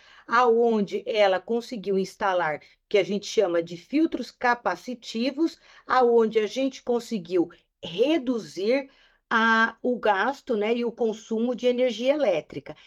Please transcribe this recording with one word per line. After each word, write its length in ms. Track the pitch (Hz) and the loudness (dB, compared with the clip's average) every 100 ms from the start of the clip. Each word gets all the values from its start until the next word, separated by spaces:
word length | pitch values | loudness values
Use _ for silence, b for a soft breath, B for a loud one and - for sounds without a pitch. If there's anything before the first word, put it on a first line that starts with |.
| b b - | b b -2
aonde 800 | 240 247 226 233 220 196 202 - | 2 4 4 4 2 0 -4 -2
ela 340 | 220 202 185 | 2 4 2
conseguiu 600 | - 226 226 247 185 190 | -2 -6 -6 -8 -2 -2
instalar, 640 | 185 - 208 180 165 147 b b - | -2 -4 -2 0 0 -4 b b -2
que 100 | 208 | 0
a 60 | |
gente 240 | 175 202 - | 2 -2 -2
chama 340 | - 196 170 | 0 2 0
de 140 | 170 170 | -2 -8
filtros 560 | - 277 320 - 233 | -4 0 0 -2 -10
capacitivos, 1300 | - 247 240 - 180 - 240 - 226 247 269 320 - b b - | -4 -2 0 -2 -6 -8 -12 -10 -4 -4 -2 -2 -4 b b -2
aonde 540 | 247 240 233 220 220 | 2 4 4 4 2
a 80 | 208 | -2
gente 340 | 226 269 262 | -2 -4 -4
conseguiu 680 | - 240 233 226 165 180 165 B _ _ | -4 -4 -4 -8 -2 -2 -2 B _ _
reduzir 1080 | 175 170 262 320 247 233 165 151 202 262 269 b b b _ | -10 -2 0 0 -2 -4 -6 -4 -2 0 -2 b b b _
a, 480 | 233 226 226 226 - | 2 4 4 2 -2
o 160 | 247 240 | -4 0
gasto, 560 | 214 196 220 - - 226 | 0 2 0 -4 -4 -2
né, 180 | 208 | 0
e 120 | 240 240 | -2 -2
o 60 | |
consumo 640 | 226 233 214 - 220 240 | -2 -2 -4 -6 -4 -2
de 140 | 240 247 | 0 0
energia 460 | 247 254 214 247 | 2 0 0 0
elétrica. 640 | 302 262 165 - - - 156 | 0 0 -2 -4 -12 -14 -16